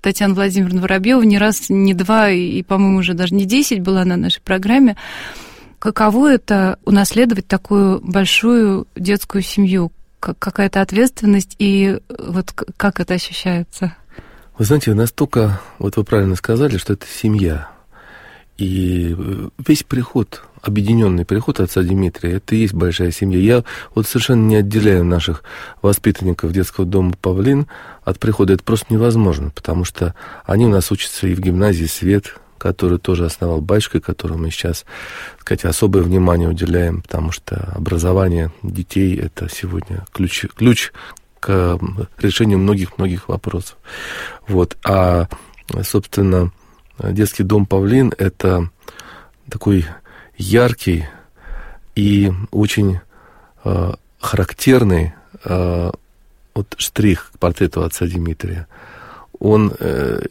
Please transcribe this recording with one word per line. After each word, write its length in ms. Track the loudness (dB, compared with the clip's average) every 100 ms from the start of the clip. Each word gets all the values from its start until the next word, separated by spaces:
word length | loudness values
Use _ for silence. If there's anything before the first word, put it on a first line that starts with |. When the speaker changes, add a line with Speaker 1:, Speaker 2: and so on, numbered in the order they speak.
Speaker 1:
Татьяна 320 | -4 0 0
Владимировна 480 | 2 0 0 0 0
Воробьева 400 | 0 0 2 4
не 160 | 6 4
раз, 320 | 2 0 -2
не 240 | 2 2
два 380 | 2 2 4 4
и, 320 | 2 0 -4
по-моему, 340 | -2 2 4 2
уже 160 | 0
даже 220 | -2 0 0
не 100 | 2
десять 360 | 0 0 -2
была 220 | 0 0
на 140 | 2 0
нашей 240 | -2 -4
программе. 560 | -2 -2 2 4 4 2 -8 -14 -14 -16 -20 -20 -20 -8
Каково 560 | -6 2 2 4 4
это 460 | 4 2 2 2 -2 2
унаследовать 640 | 2 2 2 2 0 -2
такую 540 | -4 0 2 2 0
большую 840 | -2 -2 0 2 4 4 4 0 -4 -6
детскую 480 | -2 -2 -2 -6
семью? 480 | -2 2 2 2 -2 -6 -20 _
К-, 140 | -10
какая-то 480 | -6 -6 -2 0 0
ответственность, 760 | 0 2 2 2 2 2 0 -2
и 400 | 0 2 2 0 -8 -14
вот 340 | -6 -6 -6
к-, 140 | -8 -10 -2
как 240 | -2 -2
это 140 | -2
ощущается? 800 | -4 -4 -8 -4 -4 -4 -6 -8 -8 -16 -20 -20 -20 -18 -4
Speaker 2:
Вы 80 | 2
знаете, 300 | 2 2 2
настолько, 680 | 0 0 -2 2 0 0 -6 -8
вот 180 | -4 -2
вы 80 |
правильно 320 | 0 0 2 0
сказали, 420 | 0 0 0 -2
что 160 | -4
это 120 | -6 -6
семья. 640 | -6 -2 0 0 -2 -8 -18 _ -20 -20 -20 -20 -20 _ -8
И, 580 | -4 -2 -2 -2 -2 -4
э, 320 | -6 -8 -10 -6 0
весь 180 | 0
приход, 600 | 0 -6 -2 -2 -4 -6 -20 -10
объединенный 600 | -4 -2 2 4 4 2
приход 380 | 0 -2 -2 -2
отца 200 | -2 0
Дмитрия, 520 | 0 0 0 -2 -4
это 220 | -4 -2 0
и 40 |
есть 140 | 0
большая 380 | 0 -2 0 -2
семья. 280 | -2 0 2
Я 240 | 4 4 0 -10 -6 -4
вот 100 | -2
совершенно 400 | -2 2 4 4
не 120 | 4
отделяю 480 | 2 2 4 4 4
наших 380 | 0 0 -6 -10 -18 -18 -2
воспитанников 720 | 0 2 0 0 -2 -2 -2
детского 340 | -2 -2 -2 0
дома 280 | 0 0 -2
«Павлин» 460 | -2 0 2 0 -2 -8 -20 -10
от 160 | -8 -4
прихода. 320 | -2 0 2
Это 120 | 2 2
просто 220 | -2 0
невозможно, 580 | 0 2 4 2 0 -4
потому 340 | -8 -4 -4 -4
что 280 | -4 -4 -4 -14 -16
они 220 | -2 2 4
у 40 |
нас 220 | 4 2
учатся 360 | -4 -6 -4 -2
и 60 |
в 60 | 0
гимназии 460 | 0 2 2 2 -2
«Свет», 500 | -2 0 0 -2 -12 -20 _
которую 420 | -6 -2 0 0
тоже 260 | 0 0 -2
основал 360 | -4 -4 -2
батюшка, 400 | 0 0 0 -4
которому 380 | -4 -6 -6 -6
мы 120 | -6
сейчас, 320 | -6 -6 -6 -10 -18 -16 -16 -18 -16
так 40 |
сказать, 220 | -6 -4
особое 400 | -2 0 2 2
внимание 460 | 2 2 4 2 0
уделяем, 520 | -2 0 0 0 -4
потому 300 | -6 -6 -6
что 400 | -8 -8 -8 -8
образование 800 | -8 -4 -2 2 2 2 0 -2 -6
детей — 540 | -10 -8 -4 0 0 0
это 240 | -6 -8 -10
сегодня 580 | -8 -8 -8 -6 -10 -10
ключ, 360 | -6 -4 -4 -8
ключ 380 | 0 2 2 0 -10 -20 -20 _ _
к 400 | -2 2 2 0 -4 -6 -10 -4
решению 400 | -2 0 2 2
многих-многих 720 | 2 0 -2 -4 -4 -4 -6
вопросов. 480 | -8 -6 -6 -8 -16 -20 -16 -14 -12 -12 -14 -2
Вот. 260 | 0 0 -2
А, 460 | 0 2 4 2 0 -6 -20 -20 -8 -8
собственно, 680 | -2 -4 -2 0 2 2 0 -4 _ _ _ -10
детский 420 | -6 -2 -2 -2
дом 220 | 0 0 2
«Павлин» — 460 | 0 2 2 2 0
это 520 | -4 0 0 0 -2 -8 -20 -20 -20 -20 -20 _ -14
такой 360 | -6 0 0 0 -8 -20 -20 -20 -12
яркий 680 | 0 2 2 0 -2 -2 -4 -14 -20 _ -14 -14 -14 -18 -10 -2
и 360 | 2 2 2 0 -4
очень, 480 | -2 0 0 0 -2 -8 _ -20 _ _ _
э, 300 | -4 -2 -2 -6 _ _
характерный, 920 | -4 -2 -2 0 4 6 6 2 0 -6 _ -18 -6
э, 460 | -2 -2 -2 -4 -8 _ _ _ _ _ -10
вот 200 | -10 -8
штрих 540 | -6 0 2 2 -2
к 60 | -4
портрету 440 | -2 0 -2 -2
отца 220 | -4 -4 -4
Дмитрия. 600 | -2 -4 -6 -8 -8 -12 -18 -20 -20 -20 -20 -20 -4
Он, 340 | 2 4 2 -2
э, 460 | -4 -2 -2 -4 -4